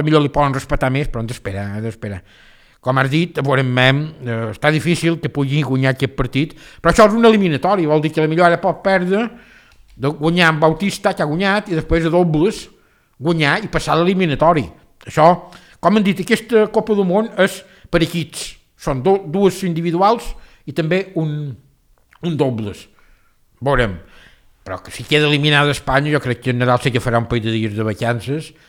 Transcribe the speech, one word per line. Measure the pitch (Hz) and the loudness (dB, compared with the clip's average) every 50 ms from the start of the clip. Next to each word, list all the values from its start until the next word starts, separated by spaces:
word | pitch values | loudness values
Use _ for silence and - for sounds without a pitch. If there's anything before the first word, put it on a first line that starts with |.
| 147 | 0
millor | 151 156 151 | 2 2 2
li | 143 139 - | 2 2 0
poden | 147 147 139 135 | 0 0 0 0
respectar | 139 - - 147 - 143 131 131 | -4 -4 -4 -4 -2 0 0 0
més, | 139 147 - | -2 -2 -4
però | - 117 113 | -4 -6 -6
hem | 110 | -8
d'esperar, | 120 - - 101 98 98 101 101 101 107 | -8 -10 -10 -8 -8 -6 -6 -6 -8 -6
hem | 110 | -8
d'esperar. | 113 110 - - 104 101 92 - _ _ - - - - - _ _ _ _ - | -8 -8 -8 -10 -10 -10 -10 -14 _ _ -20 -20 -20 -20 -20 _ _ _ _ -4
Com | 127 131 135 | -2 0 0
has | 135 135 | 0 2
dit, | 139 160 175 175 - 151 | 2 0 0 0 -2 -4
veurem, | 135 139 135 131 135 127 123 127 | -2 0 0 0 0 0 0 2
eh, | 127 131 135 143 151 156 156 - 127 120 117 113 113 110 104 | 4 4 4 2 -2 -6 -10 -12 -8 -6 -6 -4 -6 -6 -8
està | - - 151 156 | -2 -2 0 0
difícil | 151 - 170 170 - 165 165 165 160 | 0 0 0 -2 0 0 -2 -2 -2
que | - 135 - | -4 -6 -4
pugui | 143 139 135 139 156 147 | -2 -2 0 0 -2 0
guanyar | 120 131 131 131 131 127 | 0 0 0 0 0 0
aquest | - 139 120 - | 0 -2 -4 -2
partit, | - 127 120 - 135 156 - - - - - - - | -4 -6 -4 -2 -2 -2 -2 -6 -18 -20 -20 -20 -2
però | - 170 160 | 0 0 6
això | - 220 202 | 6 6 6
és | 208 | 6
un | 233 226 | 6 6
eliminatori, | 226 220 208 196 175 147 127 - 180 208 196 165 147 | 6 6 6 4 2 0 0 0 0 0 2 2 2
vol | 151 156 151 | 2 2 2
dir | 156 156 | 0 0
que | 160 | 0
la | 156 156 | 0 2
millor | 160 170 180 170 | 2 4 4 4
ara | 170 170 | 4 2
pot | 175 185 160 - - | 0 -2 -2 -2 0
perdre, | 202 190 185 180 180 196 208 240 226 233 - - - - - _ _ _ _ - _ - | 0 0 0 0 0 0 0 -2 -4 -8 -14 -20 -20 -20 -20 _ _ _ _ -20 _ -16
de | - 117 143 151 | -4 -4 -4 -4
guanyar | 147 147 165 170 180 175 160 160 | 0 -2 0 2 4 2 2 2
amb | 151 160 | 4 2
Bautista, | 160 160 160 196 196 - - - 202 190 | 2 2 2 -2 -4 -4 -2 -2 -2 0
que | 196 170 | 0 -2
ha | |
guanyat, | 151 147 170 202 196 196 214 208 - 175 | -2 -2 -2 0 0 0 0 -2 -2 -4
i | 156 | -4
després | - - 165 170 165 | -2 0 0 0 2
a | 165 160 | 2 2
dobles | 175 180 170 147 143 165 220 - - - - - _ _ _ _ _ _ _ _ - | 2 2 4 2 2 2 0 0 -4 -10 -18 -20 _ _ _ _ _ _ _ _ -6
guanyar | 123 165 175 160 151 139 156 208 214 | -2 -2 0 2 2 2 0 0 -2
i | - - | -4 -4
passar | 160 - 156 147 160 | -4 -2 0 0 0
l'eliminatori. | 170 180 202 185 185 160 135 - 151 165 175 151 107 80 - - _ _ _ _ - - | 2 2 2 2 0 0 0 2 2 2 2 2 0 -4 -10 -20 _ _ _ _ -20 -8
Això, | - 151 151 170 180 170 - - - - - - - - - | 0 4 4 4 4 4 -2 -16 -20 -20 -20 -20 -18 -2 0
com | 170 208 220 | 2 2 2
hem | 196 | 2
dit, | 202 180 - 175 | 2 0 -2 0
aquesta | - 226 - - - 247 214 214 208 | -2 -2 -2 -2 0 2 2 2 2
Copa | - 226 214 226 214 | 0 -2 0 0 0
del | 202 196 175 | 0 0 0
Món | 175 208 220 220 - - 185 | 0 0 -2 -2 0 0 0
és | 190 - - - - - _ _ - | 0 0 -6 -16 -20 -20 _ _ -2
per | - 170 160 | 0 0 0
equips, | 160 - 175 156 - - - - - - - _ _ _ _ | 0 -2 -6 -8 -6 -10 -12 -12 -12 -14 -18 _ _ _ _
són | - 160 139 131 123 | -6 -6 -4 -2 2
do-, | 185 196 196 196 | 2 2 2 0
dues | 156 151 196 202 185 180 - 196 | -4 -2 2 2 2 2 0 -4
individuals | 180 170 165 170 175 160 170 196 208 233 226 - - - - - - - _ _ - | -4 -4 -2 -2 -2 0 2 2 2 2 0 -4 -10 -14 -14 -16 -20 -20 _ _ -10
i | - | -6
també | - 160 160 180 190 190 190 - 165 | -4 -2 0 0 -2 -2 -4 -6 -6
un, | 160 151 151 151 147 143 117 - _ _ _ _ _ _ _ _ _ _ _ _ - | -4 -4 -4 -6 -8 -8 -10 -12 _ _ _ _ _ _ _ _ _ _ _ _ -8
un | 175 170 - | -6 -2 0
dobles. | 147 131 120 107 110 101 95 - - _ _ _ _ _ - _ _ _ _ _ _ _ _ - | 0 0 -2 -4 -6 -8 -10 -12 -16 _ _ _ _ _ -20 _ _ _ _ _ _ _ _ -8
Veurem. | 120 139 143 123 120 107 90 82 - - - - - - _ _ _ _ _ _ _ | -2 -2 0 2 0 0 -2 -8 -14 -20 -20 -20 -20 -20 _ _ _ _ _ _ _
Però | - 92 92 - | -12 -12 -12 -12
que | - - | -14 -16
si | - 120 | -14 -4
queda | - 147 151 151 | 0 2 2 4
eliminada | 147 151 143 147 151 147 143 147 147 139 | 4 2 2 2 2 2 4 2 2 0
Espanya, | - - - 131 139 147 151 151 | -2 -2 0 0 0 2 2 -2
jo | 139 - | -2 0
crec | 127 120 - - | -2 -4 -4 -2
que | 127 123 | -4 -2
en | 123 123 | 0 2
Nadal | 123 123 117 - | 2 2 2 0
sí | 143 113 | 0 -2
que | 123 - | 0 -2
farà | 123 117 117 | 0 0 0
un | 117 | 0
parell | - 120 120 107 113 | 0 -4 -2 -2 -2
de | 113 110 | -2 -2
dies | 110 110 101 | -2 -4 -4
de | 107 110 | -4 -4
vacances | 110 104 - 127 117 120 117 95 120 143 160 156 - - _ _ | -4 -4 -4 -2 -2 -2 -4 -4 -6 -8 -8 -8 -12 -20 _ _